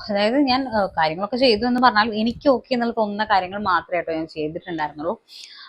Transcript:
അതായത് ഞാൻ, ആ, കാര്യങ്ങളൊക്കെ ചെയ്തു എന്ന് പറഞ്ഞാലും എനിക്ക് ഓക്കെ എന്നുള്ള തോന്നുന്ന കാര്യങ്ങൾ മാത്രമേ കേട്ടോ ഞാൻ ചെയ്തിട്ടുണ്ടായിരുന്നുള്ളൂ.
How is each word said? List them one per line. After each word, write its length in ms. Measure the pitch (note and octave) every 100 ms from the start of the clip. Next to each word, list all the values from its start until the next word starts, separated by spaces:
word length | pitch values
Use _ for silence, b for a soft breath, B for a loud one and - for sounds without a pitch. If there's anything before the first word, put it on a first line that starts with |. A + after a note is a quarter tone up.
| -
അതായത് 280 | G3+ G#3 C4+
ഞാൻ, 300 | C#4 B3+ C4
ആ, 180 | A3 F#3
കാര്യങ്ങളൊക്കെ 520 | F3 D#3+ D#3+ G3+ B3
ചെയ്തു 300 | B3+ G#3 B3
എന്ന് 140 | A#3+
പറഞ്ഞാലും 340 | B3+ G#3+ A3+ G#3
എനിക്ക് 340 | A#3 A#3 D4
ഓക്കെ 240 | A#3+ -
എന്നുള്ള 200 | B3 A#3 A3+
തോന്നുന്ന 260 | G#3 G3+
കാര്യങ്ങൾ 360 | G#3+ G3 F3+ G3+
മാത്രമേ 360 | G3+ E3+ - F3
കേട്ടോ 160 | E3
ഞാൻ 160 | D#3+ D#3+
ചെയ്തിട്ടുണ്ടായിരുന്നുള്ളൂ. 920 | D#3+ D3+ E3+ F#3 D#3+ D3+ D3+ E3 A3+ _ B B B